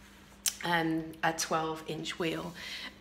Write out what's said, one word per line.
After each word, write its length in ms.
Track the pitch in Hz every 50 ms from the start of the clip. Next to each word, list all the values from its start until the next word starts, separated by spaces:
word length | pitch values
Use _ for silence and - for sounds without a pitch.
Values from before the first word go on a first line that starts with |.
| - - - - - - - - - - - - -
um, 400 | 170 170 165 160 165 160 160 160 - - - -
a 80 | 165
twelve 540 | 165 - - - 175 160 160 160 160 - -
inch 320 | - 156 160 160 - - -
wheel. 340 | 175 160 160 165 170 170 - - - - - - - - - -